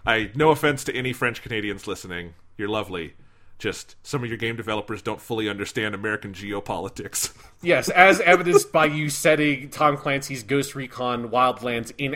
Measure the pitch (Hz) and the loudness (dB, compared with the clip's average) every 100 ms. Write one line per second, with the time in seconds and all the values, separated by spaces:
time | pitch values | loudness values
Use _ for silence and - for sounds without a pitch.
0 | - 113 104 139 151 135 151 139 - 123 | 0 0 0 2 4 4 2 0 -4 -4
1 | 127 120 123 113 113 113 104 98 - 92 | -4 -2 -2 -4 -6 -6 -4 -6 -8 -8
2 | 92 87 87 - - - 104 107 92 90 | -8 -10 -10 -16 -18 -8 -4 -2 -4 -6
3 | 76 - - _ - - 107 90 - - | -10 -14 -20 _ -20 -8 -6 -6 -10 -18
4 | - 143 120 113 113 117 110 107 - 104 | -8 -6 -4 -6 -6 -6 -4 -4 -4 -8
5 | 113 104 - 113 107 101 98 - 107 101 | -6 -8 -6 -4 -2 -2 -6 -4 -4 -4
6 | 107 107 101 92 101 101 98 92 95 - | -4 -4 -6 -12 -8 -6 -6 -6 -6 -10
7 | - - - - - - 170 147 - 180 | -10 -6 -6 -8 -20 -8 0 2 4 8
8 | 190 196 175 180 175 196 - 160 156 151 | 8 8 6 6 8 6 6 2 2 2
9 | 151 - 165 156 151 139 139 - 151 143 | -4 0 2 4 2 -2 -6 0 2 2
10 | 147 139 135 135 104 143 135 139 123 - | -2 -4 -4 -10 -2 0 0 -6 -10 -6
11 | 123 120 117 120 127 123 123 117 117 - | -4 -4 -2 2 2 2 -4 -4 -6 -6
12 | 139 | -6